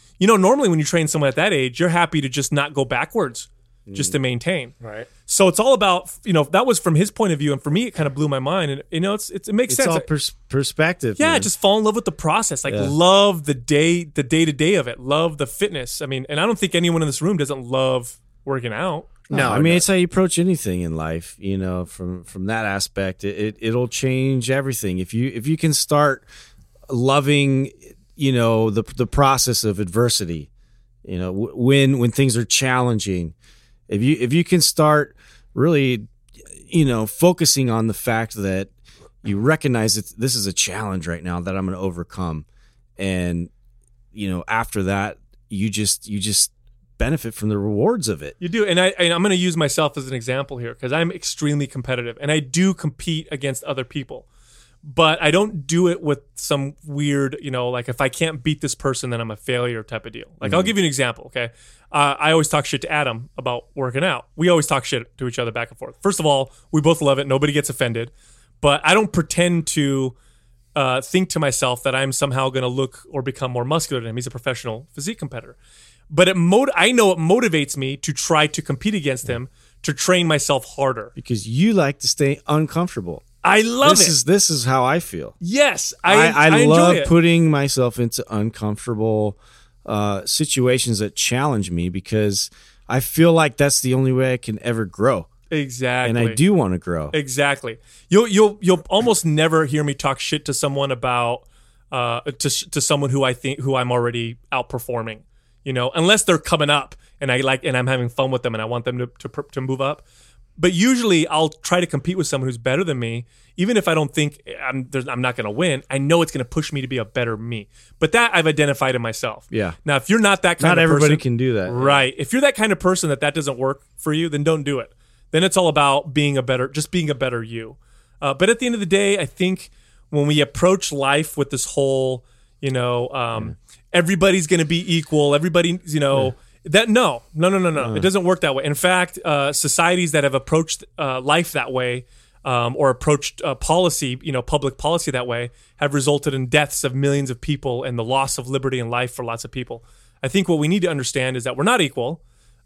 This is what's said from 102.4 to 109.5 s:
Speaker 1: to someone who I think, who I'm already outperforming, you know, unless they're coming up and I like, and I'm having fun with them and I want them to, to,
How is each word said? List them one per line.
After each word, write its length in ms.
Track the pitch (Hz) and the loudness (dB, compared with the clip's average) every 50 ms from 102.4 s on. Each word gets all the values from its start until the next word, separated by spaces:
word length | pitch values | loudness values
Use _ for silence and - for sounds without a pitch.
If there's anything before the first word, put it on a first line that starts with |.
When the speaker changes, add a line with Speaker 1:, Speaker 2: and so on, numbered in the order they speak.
| - 139 - - - - | -4 -2 -2 -4 -6 -4
Speaker 1:
to 100 | - 147 | -4 -2
someone 300 | - - 151 143 143 131 | 0 0 0 0 0 0
who 120 | 131 139 | 0 0
I 100 | 135 127 | 0 0
think, 280 | 123 - - 131 139 - | -2 -2 -6 -6 -6 -4
who 160 | 127 135 135 | -2 -2 0
I'm 160 | 127 123 123 | 0 0 0
already 460 | 123 123 120 120 120 117 117 117 120 - _ - | 0 0 0 -2 -4 -4 -6 -8 -10 -12 _ -6
outperforming, 720 | 139 131 - - - 120 - - 120 117 110 113 107 110 _ _ _ _ _ _ _ _ - | -4 -4 -4 -4 -8 -10 -8 -6 -8 -6 -6 -8 -12 -16 _ _ _ _ _ _ _ _ -8
you 80 | 139 | -4
know, 180 | 127 123 123 131 - | -4 -2 -2 -2 0
unless 300 | 165 165 185 220 208 - | 0 4 4 4 4 4
they're 140 | - 170 151 | 2 2 2
coming 300 | - - 170 151 147 143 | 2 -2 0 0 2 2
up 260 | 147 143 127 - - - _ _ _ - | 2 0 0 -6 -16 -20 _ _ _ -8
and 100 | 143 131 | -2 -2
I 80 | 123 127 | 0 0
like, 260 | 131 131 131 127 - | 0 0 -2 -2 -2
and 120 | 156 127 | -2 -2
I'm 100 | 127 123 | 0 0
having 220 | 131 135 127 123 120 | 0 -2 -2 -2 -4
fun 240 | - - 135 131 | -2 -2 -2 0
with 100 | 131 123 | 0 -2
them 120 | 123 123 113 | -2 -4 -4
and 60 | 110 | -4
I 20 | 110 | -6
want 200 | 113 120 120 120 | -4 -6 -4 -4
them 140 | 131 123 123 | -6 -4 -6
to, 80 | 123 120 _ _ | -8 -8 _ _
to, 240 | - 123 - 151 143 _ | -16 -12 -10 -10 -12 _